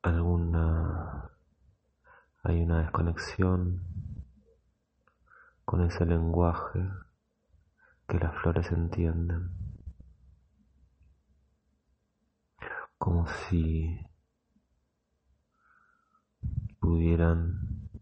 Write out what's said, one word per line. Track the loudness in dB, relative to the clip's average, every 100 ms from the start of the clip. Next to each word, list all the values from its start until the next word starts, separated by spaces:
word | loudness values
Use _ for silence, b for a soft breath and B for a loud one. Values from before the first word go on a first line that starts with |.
alguna, | 2 2 2 2 2 2 2 2 0 -2 -6 -10 -12 _ _ _ _ _ _ _ B B B _
hay | 0 2
una | 2 2
desconexión | 2 0 0 -2 -6 0 2 2 0 -2 -6 -10 -10 -12 -14 -20 _ _ _ _ _ _ _ _ B B B B -2
con | 2
ese | 2 2
lenguaje | 2 4 2 4 4 2 -4 -4 -4 -8 -16 _ _ _ _ _ _ _ b b -2
que | 0
las | 0 0
flores | 0 0 0
entienden, | -2 -2 0 0 0 -2 -4 -4 -8 -10 -12 -16 -18 -20 -20 -20 -20 _ _ _ _ _ _ _ _ _ _ _ _ _ _ _ _ _ _ _ _ _ _ B B B _
como | 0 0 0
si | -4 -2 0 2 0 -2 -6 -12 _ _ _ _ _ _ _ _ _ _ _ _ _ _ b b b b b b b _ _ -6 -4 -6 -2
pudieran | 2 4 4 4 4 4 0 -2 -6 -8 -10 -16